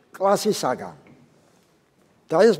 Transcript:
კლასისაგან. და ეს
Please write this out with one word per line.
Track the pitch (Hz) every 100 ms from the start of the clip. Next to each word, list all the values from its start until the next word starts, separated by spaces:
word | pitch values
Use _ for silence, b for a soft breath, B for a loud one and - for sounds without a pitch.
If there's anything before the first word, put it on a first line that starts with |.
| B -
კლასისაგან. | 190 196 214 - 139 127 92 80 - - _ _ _ _ _ _ _ _ _ _ -
და | 160
ეს | 226